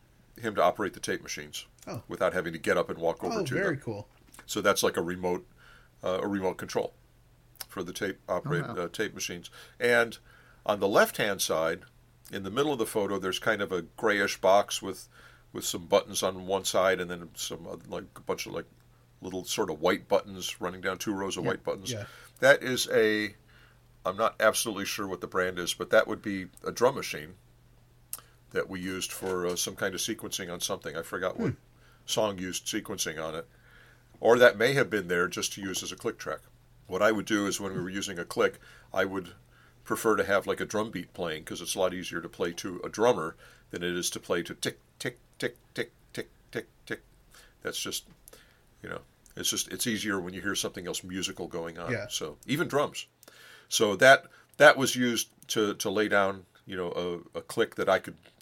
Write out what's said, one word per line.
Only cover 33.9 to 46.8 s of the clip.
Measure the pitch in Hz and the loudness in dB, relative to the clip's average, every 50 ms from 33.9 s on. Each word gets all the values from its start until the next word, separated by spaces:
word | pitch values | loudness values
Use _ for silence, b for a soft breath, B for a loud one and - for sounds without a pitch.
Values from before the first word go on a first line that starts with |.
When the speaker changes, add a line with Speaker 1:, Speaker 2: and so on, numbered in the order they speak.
| b b b b b - | b b b b b 4
Speaker 1:
Or | - 107 120 123 | 6 8 10 12
that | 120 120 - 104 | 10 10 10 8
may | 113 131 139 | 4 4 4
have | 139 123 92 | 4 2 2
been | 98 104 90 87 | 0 -2 0 2
there | 90 87 90 87 | 2 2 2 2
just | - 113 98 - - | 0 -4 -4 -4 -4
to | - | -6
use | 95 95 90 - | -6 -6 -6 -6
as | - 87 | -6 -8
a | 90 | -8
click | - - 117 - - | -8 -6 -6 -6 -6
track. | - 78 76 78 - - - - - - - - - | -8 -8 -10 -10 -12 -16 -20 -20 -20 -20 -20 -20 -10
What | - 92 95 | -6 2 4
I | 104 110 | 6 6
would | 110 104 92 | 6 4 2
do | - 107 104 101 | 0 0 2 2
is | 98 90 - | 0 -2 -4
when | 104 95 95 | -4 -6 -4
we | 92 | -4
were | 90 92 | -4 -4
using | 95 101 90 98 95 87 | -4 -6 -6 -6 -6 -8
a | 85 | -8
click, | - - 123 107 95 - b b b b b b b | -4 2 2 2 2 2 b b b b b b b
I | - 95 95 | 0 0 0
would | 95 95 98 90 87 - - - b b b b b b b - | 0 0 -4 -8 -8 -12 -20 -20 b b b b b b b -6
prefer | - 117 - - 113 107 | -4 -4 2 4 4 4
to | 98 98 | 4 4
have, | 95 101 98 - | 4 2 2 2
like, | 98 95 - | 0 -2 -2
a | 95 | -4
drum | 90 - 104 110 113 | -2 -2 -2 -2 -2
beat | 98 95 87 - - | -4 -8 -8 -8 -6
playing | - 90 85 78 78 78 | -6 -4 -4 -4 -6 -8
'cause | - 107 92 | -10 -10 -8
it's | 87 - - | -8 -4 0
a | - | 0
lot | 92 92 90 | 0 0 0
easier | 90 85 - 87 85 | -2 -6 -6 -6 -8
to | 82 85 | -8 -8
play | - - 90 87 87 | -4 -2 -2 -2 -2
to | - - 101 90 85 | -4 -8 -8 -8 -8
a | - 82 | -8 -6
drummer | - - 107 - 82 87 80 80 b b b b b b b _ | 0 4 4 4 4 4 0 -6 b b b b b b b _
than | - 90 | -8 -4
it | 87 90 90 | -2 -2 -2
is | 87 87 - | -2 -2 -4
to | - - | -6 -6
play | - - 92 87 | -4 -2 -2 -2
to | 85 - - | -2 -4 -8
tick, | - - - - - _ _ _ - | -6 -6 -6 -6 -8 _ _ _ -10
tick, | - 135 - - _ _ _ - | -10 -10 -10 -12 _ _ _ -8
tick, | - - - - _ _ - | -8 -8 -8 -10 _ _ -8
tick, | - 113 - _ _ _ _ | -8 -8 -8 _ _ _ _
tick, | - - - - _ _ _ _ | -12 -12 -12 -12 _ _ _ _
tick, | - 117 110 - _ _ | -10 -10 -10 -10 _ _